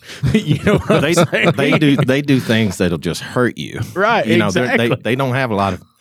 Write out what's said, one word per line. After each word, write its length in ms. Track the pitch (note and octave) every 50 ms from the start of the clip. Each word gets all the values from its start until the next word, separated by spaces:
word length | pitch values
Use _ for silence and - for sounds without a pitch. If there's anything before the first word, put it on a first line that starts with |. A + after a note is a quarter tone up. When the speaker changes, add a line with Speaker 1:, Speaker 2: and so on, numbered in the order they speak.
| -
Speaker 1:
<laughs> 260 | - - - - - -
You 280 | A3 - D3+ D3+ - -
know 120 | G#3 G#3 F#3
what 200 | - - G#3+ -
Speaker 2:
They, 140 | D3 D3+ E3+
Speaker 1:
I'm 100 | E3+ D#3+
saying? 240 | - - G#3+ - F3 -
Speaker 2:
they 240 | - C#3 D3 D#3+ D3+
do, 160 | D3+ C#3+ C#3
they 260 | B2+ A#2+ B2 C3 C#3+
do 200 | C#3+ C#3+ C#3 B2+
things 360 | - - A2+ A2 A2+ G2+ F2+ -
that'll 180 | F#2+ F2 E2+
just 240 | D#2 - F2 D2+ -
hurt 360 | - - - B2+ B2 A2+ -
you. 220 | - C2+ A#1 - - A#2 - -
Speaker 1:
Right, 320 | E3+ G3+ A3 A#3 G3 D3+
Speaker 2:
You 100 | G#2+ -
know, 140 | A#2 A2 G#2
they're, 160 | F2+ - - - C4+
they, 80 | A#3+ A#2
Speaker 1:
exactly. 160 | A#2 B2 - -
Speaker 2:
they 120 | G#2+ B2
don't 200 | C3 C3+ B2+ B2
have 160 | C3+ C3 A#2+
a 40 | G#2+
lot 180 | G2 G2 G2 F#2
of 80 | - - _ _ _